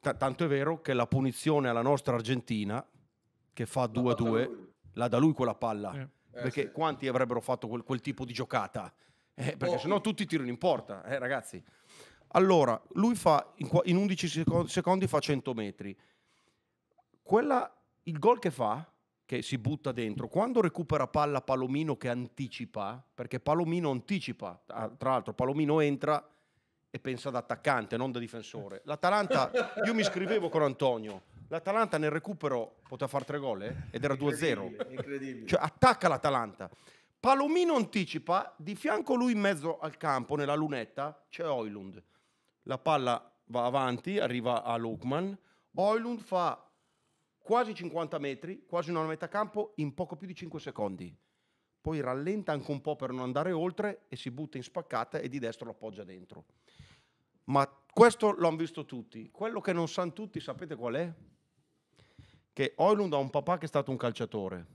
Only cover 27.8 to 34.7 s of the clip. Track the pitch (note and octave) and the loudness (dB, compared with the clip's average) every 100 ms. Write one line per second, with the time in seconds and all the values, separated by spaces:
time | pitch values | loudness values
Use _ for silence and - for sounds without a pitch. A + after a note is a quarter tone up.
27.8 | G#2+ A#2 C3 A#2+ A#2 A#2 G#2+ A2 G2 G2 | 0 -2 -2 -4 -6 -10 -14 -12 -12 -14
28.8 | - D3 F3+ G#3 G3+ C4 C3 B3 - - | -8 -2 2 2 2 2 2 2 -2 -2
29.8 | G#3+ A3+ G#3 F3+ F#3+ A3 E3+ E3 D3 C3 | 0 2 0 0 0 0 2 2 2 4
30.8 | C3+ A#2+ G#2+ F#2+ _ - - D#3+ F3 G#3 | 2 2 -4 -12 _ -20 -8 -6 -2 0
31.8 | A3 D#3+ D3+ D3+ D#3 F#3 D3+ B2+ A2 _ | 2 2 0 0 -4 -4 -2 -2 -4 _
32.8 | - B2+ C#3 C#3 C3+ D3 C#3 G#2 G#2 C#3 | -16 -6 -4 -4 -4 -6 -4 -4 -6 -8
33.8 | - - C#3 C3+ C#3+ D3 D#3 G#2+ F#2+ | -8 -4 0 2 0 2 0 0 -2